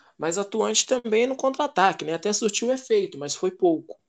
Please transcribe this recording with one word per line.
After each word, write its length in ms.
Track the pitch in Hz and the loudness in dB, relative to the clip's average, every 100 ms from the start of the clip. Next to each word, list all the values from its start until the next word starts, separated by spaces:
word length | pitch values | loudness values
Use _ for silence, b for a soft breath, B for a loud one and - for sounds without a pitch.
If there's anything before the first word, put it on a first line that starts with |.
| b - | b -8
mais 200 | 156 175 | -4 -4
atuante 480 | 202 226 208 220 - | -4 -2 0 0 0
também 400 | 254 233 214 247 | -2 2 2 2
no 100 | 269 | 0
contra-ataque, 680 | 269 269 294 233 190 170 151 | -2 0 0 2 2 2 -4
né? 80 | |
Até 180 | 165 208 | -4 -2
surtiu 400 | 208 226 208 233 | -2 -2 -2 -2
efeito, 460 | 262 - 214 190 139 | -2 0 0 0 -4
mas 160 | 143 | -8
foi 160 | - 185 | -4 -4
pouco. 500 | 185 180 160 - - | 2 2 2 -2 -20